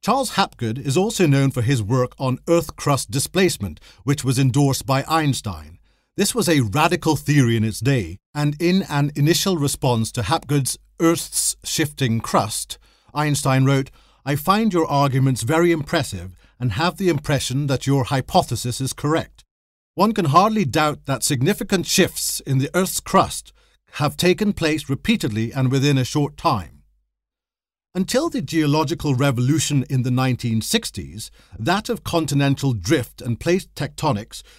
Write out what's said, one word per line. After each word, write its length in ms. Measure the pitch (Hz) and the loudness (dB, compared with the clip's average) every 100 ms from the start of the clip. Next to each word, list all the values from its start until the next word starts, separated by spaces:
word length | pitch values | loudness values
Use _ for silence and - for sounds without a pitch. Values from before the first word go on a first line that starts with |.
Charles 340 | - 254 254 - | 2 0 0 -2
Hapgood 420 | 196 - 117 117 | -2 -2 -6 -4
is 180 | 139 139 | 0 0
also 320 | 202 226 175 | 0 2 4
known 240 | 139 135 | 4 2
for 100 | 127 | 0
his 200 | 117 135 | 0 0
work 300 | 101 131 123 - | 0 0 0 -2
on 220 | 131 127 - | -4 -4 2
earth 300 | 170 165 - | 2 2 -6
crust 340 | - 139 - | -2 -2 0
displacement, 720 | 131 - 180 190 - 98 76 - - - | -4 -2 0 0 0 -8 -10 -20 -10 -4
which 180 | 147 | -2
was 160 | 123 127 | 0 2
endorsed 460 | 135 123 143 131 104 | 2 4 2 0 -2
by 180 | 135 - | -2 0
Einstein. 680 | 160 156 120 113 82 76 82 _ _ _ - | 0 0 -2 -4 -10 -14 -20 _ _ _ -2
This 180 | 202 | 0
was 140 | 254 180 | 0 2
a 140 | 156 | 2
radical 560 | 113 98 156 175 - 147 | 2 2 2 2 0 0
theory 400 | - 147 120 113 | 2 2 4 2
in 80 | 110 | 0
its 160 | 104 | -2
day, 380 | 113 135 85 92 _ | 0 0 -2 -10 _
and 220 | 147 147 147 | -4 -2 0
in 220 | 170 185 | 0 0
an 280 | 190 151 147 147 | 0 -2 -2 0
initial 400 | 143 165 196 175 | 2 2 2 0
response 560 | 143 - 139 120 110 | -2 0 0 0 -2
to 80 | - | -4
Hapgood's 560 | 101 160 - 147 127 - _ _ | -2 -2 0 -2 -2 -8 _ _
Earth's 560 | 165 165 - - - - - | 2 2 -2 -4 -4 -6 -6
Shifting 560 | - 151 - 131 113 | -2 -2 0 0 0
Crust, 560 | - 185 101 - - - _ _ _ | 0 0 0 -6 -10 -14 _ _ _
Einstein 520 | 143 151 143 143 131 135 | -4 0 0 2 2 4
wrote, 260 | 139 135 - _ _ | 2 -2 -10 _ _
"I 140 | - 147 | -4 -4
find 340 | 151 202 226 | 2 2 2
your 160 | 175 160 | 2 2
arguments 540 | 143 143 131 131 127 | 2 2 2 2 0
very 320 | 113 160 175 | 0 2 4
impressive 640 | 165 147 170 139 95 90 90 _ _ | 2 0 -2 -2 -8 -12 -16 _ _
and 160 | 123 | -4
have 220 | 101 170 175 | 0 -2 0
the 140 | 190 | 0
impression 580 | 151 - 143 - 127 147 | 0 0 -2 0 -4 -2
that 180 | 131 - | -2 0
your 200 | 139 120 | 0 0
hypothesis 760 | 139 - 190 156 117 123 117 | -2 0 0 0 -4 -6 -6
is 140 | 131 | -6
correct. 500 | - 147 156 - - _ _ _ _ _ - | -4 -2 -2 -2 -14 _ _ _ _ _ 0
One 180 | 202 | 0
can 120 | 214 160 | 2 4
hardly 400 | 156 220 220 165 | 4 4 4 2
doubt 400 | 160 151 - - | 2 0 0 -6
that 180 | 135 | -4
significant 640 | - 139 143 202 208 190 165 | -2 0 0 0 0 -2 0
shifts 560 | - 175 - - - | 2 2 0 -6 -6
in 180 | - 131 | -2 0
the 100 | 135 | 0
Earth's 260 | 175 185 - | 0 0 -4
crust 520 | - 190 - - - _ _ _ _ | 0 2 2 -2 -14 _ _ _ _
have 220 | - 147 147 | -4 -4 2
taken 380 | 180 180 208 | 2 2 0
place 360 | 196 160 156 - | 0 0 -2 -4
repeatedly 640 | 139 - 226 147 107 113 | -4 0 0 0 -2 -4
and 200 | 139 127 | 0 0
within 260 | 135 139 135 | 2 2 2
a 80 | 123 | 0
short 320 | 151 147 - | -2 -2 -2
time." 460 | 175 120 82 - _ _ _ _ _ _ _ _ _ _ _ | -2 -2 -4 -16 _ _ _ _ _ _ _ _ _ _ _
Until 360 | 180 185 262 330 | -6 0 0 0
the 120 | 294 | -4
geological 720 | 143 160 151 151 156 165 151 127 | -2 0 2 2 0 -2 -2 0
revolution 680 | 143 120 127 156 - 147 123 | 0 2 0 0 0 -2 0
in 140 | 135 | -2
the 80 | 123 | 0
nineteen 500 | 127 131 123 120 113 | 0 0 0 0 -2
sixties, 680 | - 175 - - 71 90 - _ _ 95 | 0 -4 -4 -12 -12 -14 -16 _ _ -8
that 300 | 120 190 220 | -2 -2 -2
of 160 | 226 | -6
continental 720 | - 170 160 139 139 135 139 | -2 -2 0 0 2 0 0
drift 480 | 117 87 156 120 - | -2 0 0 -2 -10
and 180 | 101 117 | -6 -4
plate 280 | - 180 - | 0 0 -2
tectonics, 680 | - - - 156 104 110 - - | -8 -8 -4 -2 -2 -6 -16 -18